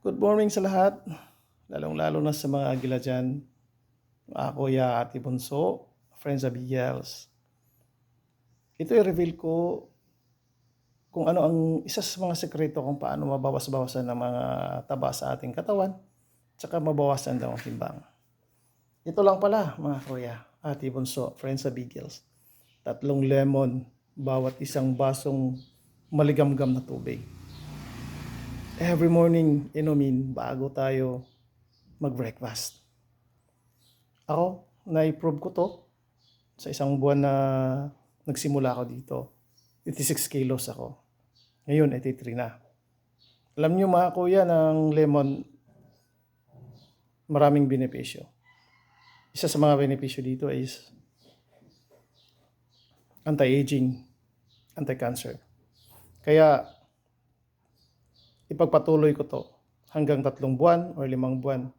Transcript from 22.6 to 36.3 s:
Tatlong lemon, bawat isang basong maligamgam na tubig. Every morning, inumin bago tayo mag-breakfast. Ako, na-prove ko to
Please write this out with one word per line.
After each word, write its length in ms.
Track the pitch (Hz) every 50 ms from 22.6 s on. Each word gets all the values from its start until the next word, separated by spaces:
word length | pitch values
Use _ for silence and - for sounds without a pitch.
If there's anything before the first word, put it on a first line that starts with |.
| _ _ _ _
Tatlong 400 | _ - 117 - - 143 139 139
lemon, 640 | 135 135 139 135 135 139 139 135 135 127 120 127 123 - _ _ _ _ _ 151
bawat 400 | 135 131 131 131 127 131 131 -
isang 400 | 143 143 - 143 131 131 127 123
basong 640 | 139 135 135 131 - 147 139 135 131 127 127 131 - _ _ _ _ _ _ _ _ _
maligamgam 640 | 165 151 151 147 143 135 143 139 139 127 139 127 127
na 80 | 127
tubig. 400 | 127 - 131 123 120 127 120 113 - - - - - - - - - - - - - - - - - - - - - - - - - - - - - - - -
Every 240 | 165 175 175 151 170
morning, 640 | 170 170 170 170 170 170 170 160 156 147 147 143 - -
inumin 580 | 156 156 156 151 143 139 139 127 127 135 131 127
bago 320 | 120 117 123 131 131 135 139
tayo 500 | 135 135 135 135 135 131 131 127 123 127 127 _ _ _ _ _ _ _ _ _ _ _ _ _ - _
mag-breakfast. 800 | 147 143 127 123 123 110 110 - 127 113 107 - - - - _ _ _ _ _ _ _ _ _ _ _ _ _ _ _ _ _ _ _ _ _ _ _ _ _ _ _ _ _ _
Ako, 400 | - 151 160 175 185 190 - _ _ _ _ _ 196
na-prove 480 | 160 160 156 160 156 156 - 165 147 147
ko 100 | - 185 180
to 120 | 180 175 190 - - _ _ _ _ _ _ _ _ _ _